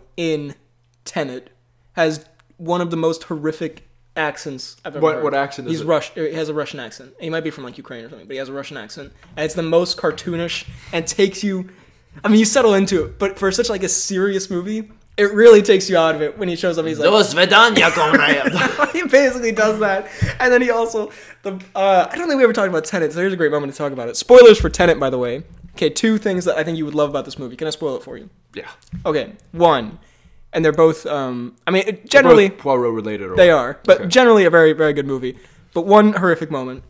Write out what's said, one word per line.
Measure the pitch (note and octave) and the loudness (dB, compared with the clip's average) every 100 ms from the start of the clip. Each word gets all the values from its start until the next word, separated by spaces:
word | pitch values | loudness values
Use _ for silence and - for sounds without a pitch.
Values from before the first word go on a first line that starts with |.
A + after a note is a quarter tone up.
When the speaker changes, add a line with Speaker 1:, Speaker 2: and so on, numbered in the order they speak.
| _ - | _ -8
Speaker 1:
in | E3 D3+ C#3+ C#3 _ _ _ _ | -6 -6 -8 -16 _ _ _ _
Tenet | - - C#3+ B2+ - _ _ _ _ | -14 -8 -8 -10 -18 _ _ _ _
has | - D#3+ D#3 - _ _ - | -4 -2 -4 -10 _ _ -14
one | E3 F3 | -6 -4
of | F3 | -4
the | E3 | -4
most | D#3+ E3 | -4 -4
horrific | - D#3+ D3+ D#3 D#3+ - _ _ _ - | -8 -8 -8 -6 -10 -12 _ _ _ -6
accents | D#3 - D#3 C3 - - | -6 -6 -14 -14 -16 -18
I've | - D3+ | -16 -4
ever | |
Speaker 2:
What, | D#3 - | -2 -2
Speaker 1:
heard. | |
Speaker 2:
what | D3 | -2
accent | C#3 C#3 - B2+ | -2 -4 -8 -8
is | |
Speaker 1:
He's | D#3+ | -6
Speaker 2:
it? | D3+ | -2
Speaker 1:
Rush-, | D#3 - | -2 -4
he | - D#3 | -8 -8
has | D#3+ D#3 | -6 -8
a | |
Russian | D3+ C#3+ D3 | -8 -8 -12
accent. | A#2 - C3 _ | -16 -18 -20 _
He | E3 | -10
might | D#3+ | -8
be | D#3 | -8
from, | D3 | -10
like, | B2+ - | -14 -18
Ukraine | - B2 | -18 -18
or | A#2 | -18
something, | C#3 F#2 | -20 -14
but | |
he | C3+ | -12
has | C3+ | -12
a | |
Russian | C#3 C3+ C#3+ | -12 -14 -16
accent. | G#2 - C#3 - _ - | -18 -18 -20 -20 _ -8
And | |
it's | D3+ | -6
the | E3 | -4
most | E3 E3+ F3+ - | -2 0 0 -2
cartoonish | E3 D3+ - E3+ E3+ - - - - | -6 -6 -8 -8 -8 -10 -12 -18 -10
and | F3 E3 | -8 -6
takes | - G3 F#3+ | -2 -2 -2
you, | G#3 F#3+ F#3 - _ _ _ - | -6 -6 -8 -16 _ _ _ -6
I | G#3 | 2
mean, | G#3+ | 4
you | A3 | 4
settle | C#4 A#3 | 2 2
into | G3 G3 F3+ | 2 2 -2
it, | D3 - | -4 -6
but | G3 G3 | -6 -4
for | G3 | -4
such, | F#3 A#3 | -2 -4
like, | G3+ | -4
a | F#3+ | -4
serious | - - F#3+ G3 F#3+ F#3+ | -6 -4 -4 -2 -4 -6
movie, | F3 F3+ G#3+ G#3+ - _ - | -8 -6 -8 -10 -18 _ -2
it | G3+ | 0
really | G#3 A#3 G#3+ | 6 8 8
takes | G3+ G3 F#3 | 6 2 2
you | F3+ | 0
out | D#3+ | 2
of | D#3 | 0
it | D3+ - | -4 -6
when | F#3+ | -8
he | E3+ | -4
shows | F#3 E3 | -4 -4
up. | D#3+ | -4
He's | D#3 | 0
like, | D3+ | 2
Speaker 2:
Do | G#3+ G3 D#3 | 4 2 2
svidania, | F3+ G3+ A#3 G3+ E3+ | 4 6 4 4 2
comrade. | E3 D#3 - D3 D4 - F3 B3+ - D4 | 2 2 2 2 0 -2 -2 -4 -2 -4
Speaker 1:
<laughs> | |
He | E4 F4 | -4 0
basically | C4 C#4 B3 A#3 | 2 2 0 -4
does | A3 G#3+ G#3+ | -2 -2 0
that. | G#3+ G3 G#3 - - - | -2 -4 -8 -8 -8 -2
And | B3+ | 2
then | B3 | 2
he | B3 | 2
also, | A#3 A3+ A3+ G#3+ - - - | -2 -4 -6 -8 -12 -20 -16
the, | G3+ F#3+ - | -12 -12 -10
uh, | G3+ G3 F#3 E3+ | -4 2 2 2
I | - | -4
don't | F4 | -4
think | C#4 | 2
we | |
ever | A#3+ | 2
talked | A3 G3 | 2 -2
about | E3 | -2
Tenet, | D#3 G3 D#3 | -4 -4 -4
so | D#3 | -2
here's | F#3+ | -4
a | F#3 | -2
great | D#3 | -2
moment | D3 C#3 | -2 -6
to | C3+ | -8
talk | D3 | -8
about | C3 A#2 | -8 -8
it. | - | -6
Spoilers | - B3+ A#3+ G#3+ | 8 10 12 10
for | E3+ | 4
Tenet, | - F3 D#3 | 0 0 2
by | C3+ | -2
the | C3 | -2
way. | B2 B2+ - - - | -4 -6 -12 -20 -20
Okay, | - D#3 | -4 -2
two | D3+ A3+ A3 | 0 0 0
things | G#3 F#3 F3 | -2 -2 -2
that | D3+ | -2
I | |
think | D#3 E3 | -4 -6
you | D3 | -4
would | |
love | D3 D3 | -2 -2
about | C#3 C3+ | -2 -8
this | C3 | -12
movie. | C3 B2 | -14 -10
Can | D#3 | -10
I | |
spoil | D3+ D3+ C3 | -6 -6 -8
it | |
for | - B2 | -12 -18
you? | - _ _ | -20 _ _
Speaker 2:
Yeah. | - - - _ - | -18 -18 -20 _ -10
Speaker 1:
Okay, | F3+ D3+ A#2 - _ | -4 -4 -4 -10 _
one. | E3 E3+ C#3+ A2 E3 _ _ _ - - | 0 2 2 -4 -14 _ _ _ -20 -10
And | D#3 | -4
they're | D#3 | -2
both, | D3+ D#3+ D#3 - | 2 2 2 -6
um, | D3 C3 B2 A#2+ - - | -8 -6 -8 -12 -10 -4
I | |
mean, | F#3 G3 | -2 -2
it, | G3 - | -6 0
Speaker 2:
They're | C#4 | 4
Speaker 1:
generally | C4 A#3 G3 | 6 6 4
Speaker 2:
both | F#3+ | 0
Poirot | C#3 C3 A#2+ | -2 0 -2
related, | A2+ G#2+ G#2 F#2+ | -4 -6 -8 -4
or | C3 | 4
Speaker 1:
they | F3+ | 4
are, | D#3 B2 C#3+ | 4 0 -4
but | - F3+ | 2 2
Speaker 2:
okay. | F#3 | 2
Speaker 1:
generally | B3 B3 A3 | 2 6 6
a | F3 | 6
very, | E3 D#3+ | 6 4
very | D#3 D#3 | 4 0
good | C#3+ C#3 | -2 -4
movie. | C3+ B2 - - _ _ | -6 -8 -12 -18 _ _
But | E3+ F3 | -6 4
one | G#3 G#3+ | 6 6
horrific | G3+ F3+ E3 D3+ | 2 0 0 -4
moment | D3 B2+ C3 - | -8 -10 -14 -20